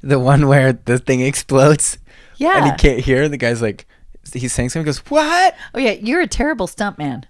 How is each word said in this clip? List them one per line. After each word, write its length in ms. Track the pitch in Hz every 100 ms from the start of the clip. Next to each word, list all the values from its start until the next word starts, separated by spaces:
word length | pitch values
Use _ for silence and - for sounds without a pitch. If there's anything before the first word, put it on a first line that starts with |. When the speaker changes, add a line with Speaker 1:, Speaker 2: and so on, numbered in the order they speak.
Speaker 1:
The 160 | 135 135
one 300 | 123 139 143
where 240 | 139 131
the 260 | 123 - 123
thing 220 | - 131
explodes? 760 | 127 147 - 135 139 151 - - - - - -
Speaker 2:
Yeah. 200 | 302 381
Speaker 1:
And 100 | 151
he 0 | -
can't 220 | 151 123
hear. 220 | 131 131
And 100 | 151
the 40 | 143
guy's 240 | 120 117
like, 240 | 113 101 _ _ - - -
he's 200 | 123 123
saying 180 | - 123
something, 160 | 165 151
goes, 120 | 135 -
"What?" 460 | 294 302 349 370 - -
Speaker 2:
Oh, 60 | -
yeah, 140 | 262
"You're 300 | - 214 311
a 40 | 330
terrible 400 | - 294 285 180
stuntman." 580 | - 208 - 147 131